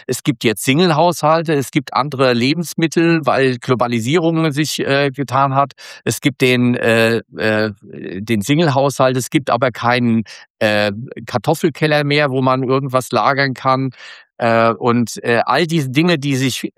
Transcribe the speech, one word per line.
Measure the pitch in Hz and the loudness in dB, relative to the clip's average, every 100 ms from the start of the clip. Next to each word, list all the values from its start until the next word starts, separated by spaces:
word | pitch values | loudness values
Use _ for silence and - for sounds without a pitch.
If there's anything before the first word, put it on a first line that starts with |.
| - | -8
es | 123 | -4
gibt | - 127 | -4 -2
jetzt | 117 107 | -2 0
Single-Haushalte, | - 139 185 147 175 160 147 165 165 | 0 2 2 2 2 2 2 2 0
es | 147 127 | -2 -2
gibt | 156 127 | -4 -2
andere | 117 143 131 131 | -2 -2 0 2
Lebensmittel, | 120 127 160 170 - 160 170 165 165 | 2 2 0 -4 -2 -2 2 2 2
weil | 143 117 131 120 | 0 2 0 0
Globalisierung | - 120 120 117 110 165 165 160 160 | -2 0 0 -2 0 0 2 0 0
sich, | 139 151 - | -2 -4 -4
äh, | - 139 143 | 0 0 0
getan | 131 135 131 139 | -2 -2 0 2
hat. | 135 139 - - - | 0 -2 -4 -20 -10
Es | - - | -6 -2
gibt | 143 - | -2 2
den, | 127 123 123 | 2 4 2
äh, | 120 113 113 113 113 - 78 | 2 2 2 2 0 -4 -4
äh, | 107 107 107 101 | -2 0 -2 -6
den | - 71 82 90 110 110 | -16 -14 -12 -8 -4 -2
Single-Haushalt, | 101 147 170 135 139 - 131 127 | 0 2 2 2 0 2 0 0
es | - | -2
gibt | 147 127 | -2 0
aber | 120 131 | 0 0
keinen, | - 120 123 120 113 104 - - - | -2 0 2 2 0 -2 -12 -18 -2
äh, | 110 104 104 101 135 - 123 | 0 2 0 -4 -10 -14 -6
Kartoffelkeller | 120 - 160 175 - 151 147 | -4 -2 0 -2 0 0 0
mehr, | 143 147 143 | 0 0 0
wo | 131 | 0
man | 131 127 | 2 2
irgendwas | 123 135 139 127 - | 0 0 0 -2 0
lagern | 117 113 135 139 | 0 0 0 -2
kann. | 123 135 131 135 - - - - - | -2 0 0 -2 -8 -18 -20 -20 -4
Äh, | 117 113 117 | 0 2 2
und, | 110 120 120 117 - | 0 0 0 0 -4
äh, | 123 117 | -2 0
all | - 135 170 | 2 0 0
diese | 165 131 | -2 0
Dinge, | 123 175 165 | 0 2 2
die | 143 131 | 0 -2
sich, | 131 - - | -2 -4 -8